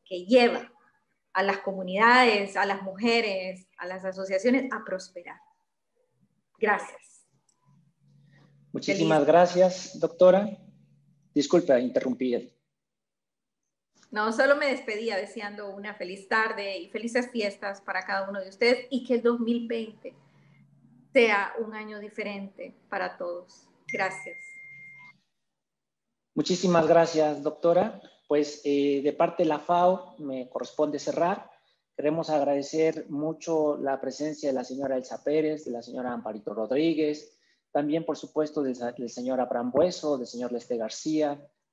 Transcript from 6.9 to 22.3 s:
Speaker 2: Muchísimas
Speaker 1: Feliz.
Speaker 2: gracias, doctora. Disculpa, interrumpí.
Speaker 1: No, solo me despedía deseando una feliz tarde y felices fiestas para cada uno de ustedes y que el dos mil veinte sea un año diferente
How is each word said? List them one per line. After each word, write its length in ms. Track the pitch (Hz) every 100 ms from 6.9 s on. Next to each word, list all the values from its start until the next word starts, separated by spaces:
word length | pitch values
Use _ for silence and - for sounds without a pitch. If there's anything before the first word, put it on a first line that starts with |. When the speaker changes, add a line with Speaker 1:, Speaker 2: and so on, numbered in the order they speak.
| - - - _ _ _ _ _ _ _ _ _ _ _ _ _ _ _
Speaker 2:
Muchísimas 460 | - - - 160 156
Speaker 1:
Feliz. 100 | 143
Speaker 2:
gracias, 720 | 165 175 175 185 - - -
doctora. 480 | 160 - 185 190 208 - - - _ _ _ _ _
Disculpa, 440 | 147 139 175 143 127
interrumpí. 760 | 123 127 127 123 131 120 - _ _ _ _ _ _ _ _ _ _ _ _ _ _ _ -
Speaker 1:
No, 220 | 214 214
solo 220 | 226 269
me 120 | 285 285
despedía 500 | 254 - 214 226 196
deseando 580 | 208 233 208 208 202
una 200 | 202 208
feliz 340 | 202 180 196 -
tarde 500 | 220 220 208 202 190
y 100 | 175
felices 420 | 208 226 247 247
fiestas 500 | 233 202 196 202 202
para 260 | - 185 190
cada 240 | 196 196
uno 100 | 196
de 80 | 190
ustedes 380 | - 240 247 -
y 160 | 254
que 100 | -
el 80 | 240
dos 180 | 233 240
mil 260 | 226 240 233
veinte 480 | 233 220 - - - _ _ _ _ _ _ _ _ _
sea 400 | 269 226 202 196 -
un 160 | 220
año 240 | 220 214 214
diferente 800 | 208 214 208